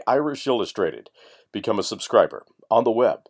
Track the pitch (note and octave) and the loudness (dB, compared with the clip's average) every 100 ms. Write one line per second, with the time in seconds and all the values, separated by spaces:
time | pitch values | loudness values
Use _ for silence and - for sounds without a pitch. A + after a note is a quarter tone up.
0 | - B2+ D3+ C#3 C#3 B2 G2 - E2+ A#1 | 2 0 0 -4 -2 -2 -2 -2 -4 -4
1 | - _ - - _ G#2 G2 G#2+ F#2 G2+ | -16 _ -20 -20 _ -8 -4 -2 -4 -8
2 | - A2+ E2+ - - _ _ A2+ B2 A2+ | 2 4 4 0 -18 _ _ 2 2 2
3 | B2 C#2+ - | 2 0 -10